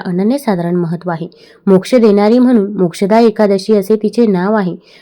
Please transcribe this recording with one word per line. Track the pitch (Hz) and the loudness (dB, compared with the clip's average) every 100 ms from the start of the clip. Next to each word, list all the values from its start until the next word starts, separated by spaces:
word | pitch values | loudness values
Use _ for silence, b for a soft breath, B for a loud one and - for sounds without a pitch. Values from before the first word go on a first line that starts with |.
| 185 | -2
अनन्यसाधारण | 175 208 277 277 180 170 175 | -2 -2 -2 -2 -4 -2 -4
महत्त्व | 165 170 180 | -4 -6 -6
आहे. | 165 165 b b b - | -8 -10 b b b 0
मोक्ष | 185 190 254 | 0 2 2
देणारी | 220 202 208 247 | 4 4 2 2
म्हणून | 247 240 202 | 4 2 0
मोक्षदा | 202 180 - 196 220 | -2 -4 -2 0 2
एकादशी | 233 214 208 196 190 | 2 2 0 0 0
असे | 214 190 214 | 0 0 -2
तिचे | 214 208 233 | 0 0 0
नाव | 180 185 | 0 0
आहे. | 220 180 175 b b | -2 -2 -6 b b